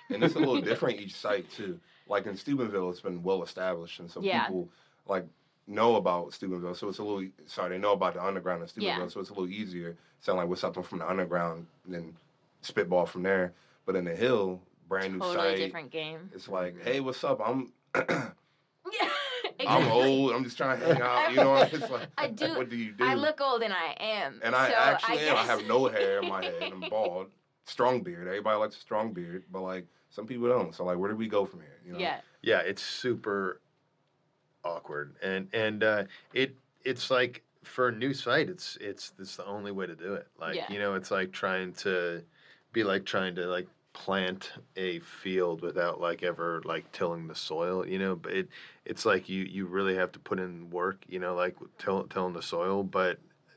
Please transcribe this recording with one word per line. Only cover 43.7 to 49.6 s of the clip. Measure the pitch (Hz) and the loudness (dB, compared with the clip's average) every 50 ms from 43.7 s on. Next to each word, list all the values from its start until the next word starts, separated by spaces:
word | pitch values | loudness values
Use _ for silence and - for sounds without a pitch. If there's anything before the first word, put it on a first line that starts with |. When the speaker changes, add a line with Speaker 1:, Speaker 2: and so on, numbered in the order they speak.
| - _ _ _ - | -12 _ _ _ -18
Speaker 3:
plant | - - - 95 95 92 92 92 95 - - - - - _ _ | -10 -4 -2 0 0 0 0 -2 -4 -8 -12 -14 -16 -18 _ _
a | 95 92 92 87 85 | -4 -2 -2 -2 -4
field | 85 - - - - 98 92 92 90 87 82 82 87 | -6 -12 -14 -10 -6 -2 2 2 2 2 0 -2 -4
without, | 85 76 87 87 87 85 - | -4 -2 0 0 0 0 0
like, | 85 85 85 - 90 | 0 -2 -2 0 -2
ever, | 87 85 82 85 85 85 82 78 | -2 -2 -2 -2 -2 -2 -2 -4
like, | 80 82 80 78 - - | -4 -4 -4 -6 -8 -6
tilling | - 95 85 85 85 82 80 | -2 -2 -2 -2 -4 -6 -10
the | 78 | -10
soil, | - - - 78 78 85 90 92 92 90 | -10 -8 -4 -2 -2 0 0 0 0 -2
you | 90 92 95 | -2 -2 -2
know? | 98 95 92 | 0 -2 -2
But | 82 80 90 92 | -4 -4 -4 -2
it, | 95 92 - - - - - - _ - | -4 -4 -4 -8 -18 -20 -20 -20 _ -10
it's | - - - - | -10 -6 0 2
like | 113 98 92 95 - | 4 4 4 2 -2
you, | 95 95 92 | -4 -4 -4
you | - 87 98 | -4 -6 -6